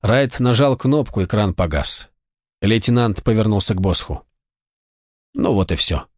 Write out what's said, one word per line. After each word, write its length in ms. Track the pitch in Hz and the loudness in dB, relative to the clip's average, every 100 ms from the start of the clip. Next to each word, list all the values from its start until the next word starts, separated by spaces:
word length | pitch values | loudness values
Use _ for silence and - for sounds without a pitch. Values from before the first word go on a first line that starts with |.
Райт 380 | - 123 135 - | 2 2 0 0
нажал 380 | 127 117 139 127 | 0 4 2 2
кнопку, 460 | 135 147 123 - | 2 0 0 -2
экран 300 | 92 107 101 | -2 0 0
погас. 580 | 85 90 73 69 - - _ _ _ _ _ | 0 -2 -2 -2 -4 -6 _ _ _ _ _
Лейтенант 640 | 98 113 104 120 120 98 | 0 0 2 2 2 -2
повернулся 500 | - 110 110 104 - | 0 2 2 0 0
к 80 | 95 | 0
Босху. 440 | 95 85 - 76 _ _ _ _ _ _ _ _ _ _ _ | 0 -2 -4 -10 _ _ _ _ _ _ _ _ _ _ _
«Ну 200 | - - | -4 0
вот 180 | 98 92 | 0 0
и 40 | 82 | -2
всё». 320 | - 76 - | -2 -4 -6